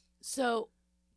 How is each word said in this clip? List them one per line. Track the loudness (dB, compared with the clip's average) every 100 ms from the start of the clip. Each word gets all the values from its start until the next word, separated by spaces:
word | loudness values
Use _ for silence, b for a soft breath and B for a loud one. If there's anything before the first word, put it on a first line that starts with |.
| _ _
So | -6 0 2 2 -2 _ _ _ _